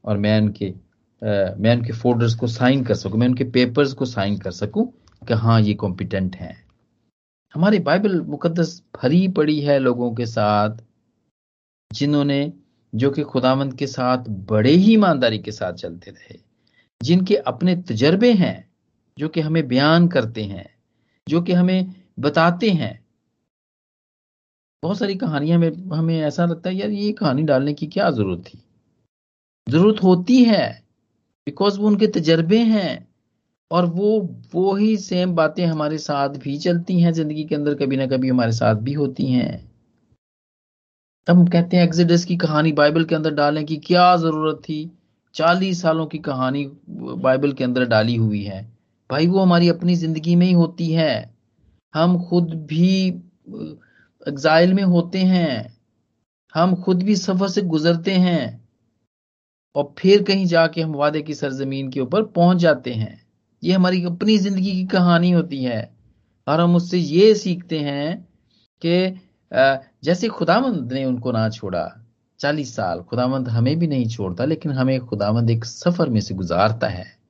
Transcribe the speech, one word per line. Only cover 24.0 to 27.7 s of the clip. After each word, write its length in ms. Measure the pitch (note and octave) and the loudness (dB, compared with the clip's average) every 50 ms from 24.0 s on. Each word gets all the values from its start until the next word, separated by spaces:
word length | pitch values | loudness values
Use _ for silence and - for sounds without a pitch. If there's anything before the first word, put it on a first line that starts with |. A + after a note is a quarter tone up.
| _ _ _ _ _ _ _ _ _ _ _ _ _ _ _ _ - | _ _ _ _ _ _ _ _ _ _ _ _ _ _ _ _ -6
बहुत 140 | E3 G#3 | -6 -4
सारी 180 | G#3 G#3 G3 G3 | -2 -2 -4 -4
कहानियां 440 | F#3+ - E3 D3+ C#3+ C#3+ D#3+ E3+ E3+ | -4 -4 -4 -2 -2 0 2 2 2
में 380 | E3+ E3 E3 E3+ F#3+ F#3 D#3 | 2 0 -2 -6 -10 -6 -4
हमें 240 | D#3 D#3+ E3 E3 D#3+ | -2 -2 0 0 0
ऐसा 240 | D#3 D3 D3 - E3+ | -2 -2 -2 -2 -2
लगता 240 | E3+ E3 E3 - F3+ | -2 -2 -4 -6 -6
है, 60 | F#3 | -6
"यार, 140 | F#3+ G3+ G#3+ | -4 -4 -6
ये 220 | G#3 G3+ G#3 G#3 | -4 -4 -4 -4
कहानी 320 | G#3 - G#3+ D3+ B2+ D3 D#3+ | -2 -2 -2 0 0 0 2
डालने 300 | D3+ C#3 C3 C#3 D3 | 2 2 2 2 -2